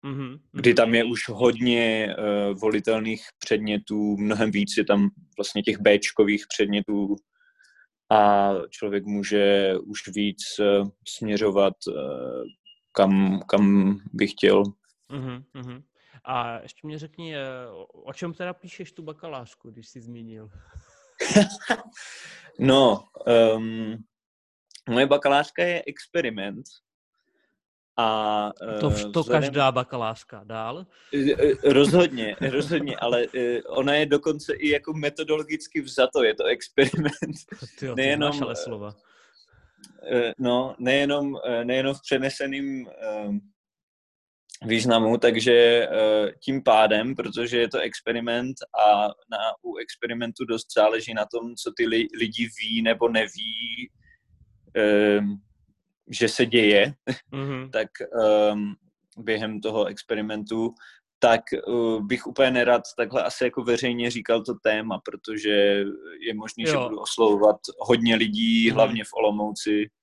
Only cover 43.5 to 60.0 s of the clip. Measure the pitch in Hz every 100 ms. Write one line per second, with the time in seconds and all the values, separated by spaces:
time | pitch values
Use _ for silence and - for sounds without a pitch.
43.5 | _ _ _ _ _ _ _ _ _ _
44.5 | - 113 113 120 113 113 117 120 113 120
45.5 | 120 117 120 - 95 107 107 104 - -
46.5 | 135 123 110 107 107 120 131 117 110 117
47.5 | 120 117 - 90 - - 117 117 117 127
48.5 | 131 - 110 107 104 104 - _ 110 110
49.5 | 98 90 85 113 - 117 117 117 110 123
50.5 | 113 - - 107 113 110 110 107 117 117
51.5 | 120 120 - 117 113 110 110 113 113 117
52.5 | - 110 113 113 113 117 113 104 - 110
53.5 | 113 117 117 120 _ _ _ _ _ _
54.5 | _ _ - 107 104 104 104 101 101 _
55.5 | _ _ _ _ _ - - 113 - 123
56.5 | 120 104 101 120 139 - 127 _ 135 139
57.5 | 131 131 117 110 - - 117 107 107 107
58.5 | 104 104 98 _ _ _ - 113 107 110
59.5 | 107 110 110 95 101